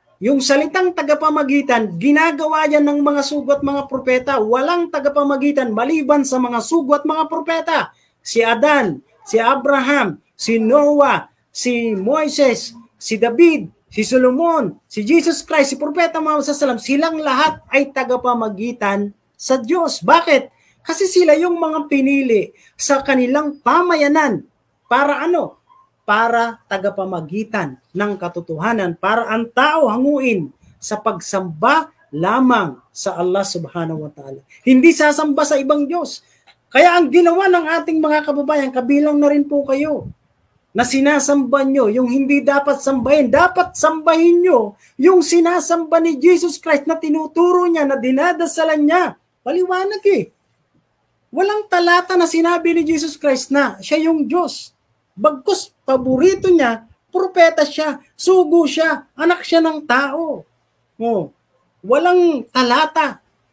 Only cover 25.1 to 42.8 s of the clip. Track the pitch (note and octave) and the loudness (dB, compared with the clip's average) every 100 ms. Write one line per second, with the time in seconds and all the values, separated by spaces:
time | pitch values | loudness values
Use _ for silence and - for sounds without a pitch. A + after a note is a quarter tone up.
25.1 | C#4+ E4 E4+ - - _ _ _ _ - | -2 -2 -2 -4 -10 _ _ _ _ -2
26.1 | G#3 A#3 A#3 A#3 A#3 - G3 G3 G3 F#3+ | 0 2 0 -2 -6 -8 -6 -4 -4 -6
27.1 | F3 D3+ G3+ G#3+ G#3 D3 B2+ _ F3+ G#3 | -8 -8 -8 -6 -6 -8 -12 _ -6 -6
28.1 | G3 F3 F3 E3+ D#3 G#3 A3+ F3+ E3+ F#3+ | -6 -8 -10 -10 -6 -2 -2 -4 -4 -2
29.1 | A3+ A3+ A3+ A#3 B3+ D4+ D#4+ B3 A3+ C#4 | -2 -2 -4 -4 0 0 2 0 0 0
30.1 | C#4+ C4 G3 C#3+ _ _ _ - G#3 A3 | 0 0 -2 -6 _ _ _ -10 -6 -6
31.1 | F3+ - G3 F#3 D#3 A#3 D#4+ D#4+ _ _ | -6 -6 -6 -6 -2 0 0 -2 _ _
32.1 | D3 F#3 B3 B3+ A3+ E3 - _ - G3 | -6 -2 2 2 2 -2 -8 _ -10 -6
33.1 | E3+ F3+ G3 F#3+ E3+ D#3 E3+ E3 D#3 D3+ | -4 -2 -2 -4 -6 -8 -8 -8 -8 -12
34.1 | - C3+ C3+ _ - B3+ B3+ E4 D#4+ D4+ | -16 -18 -18 _ -4 2 4 6 4 2
35.1 | D4 D#4 C#4 D4 C#4+ C4+ D4 C#4 F4 D4+ | 0 0 0 0 0 0 0 -2 -4 -6
36.1 | - _ _ _ _ _ C4 F4 F4 D4 | -10 _ _ _ _ _ 4 4 4 4
37.1 | E4+ E4+ F4 F#4+ F4 D#4 E4 D#4+ D#4+ D#4 | 4 4 4 2 2 0 -4 -2 -2 0
38.1 | D4+ D4+ C#4+ C#4+ D4 C4+ B3+ A#3+ C#4+ D4+ | 0 0 -2 0 -2 -2 -2 0 2 2
39.1 | D4 C#4+ D4 C#4+ C#4+ C#4 C4+ D4+ C4+ - | 2 2 2 0 0 0 -2 -2 -4 -8
40.1 | - _ _ _ _ _ G#3 A#3+ C4+ C#4+ | -18 _ _ _ _ _ 0 2 2 2
41.1 | D4 - C#4+ B3 C#4 C4+ C4+ G#3+ A#3+ B3 | 2 2 0 2 0 0 0 2 0 0
42.1 | C4+ C4+ C#4+ C#4+ C#4+ C#4+ C4+ | 0 0 0 2 0 0 -2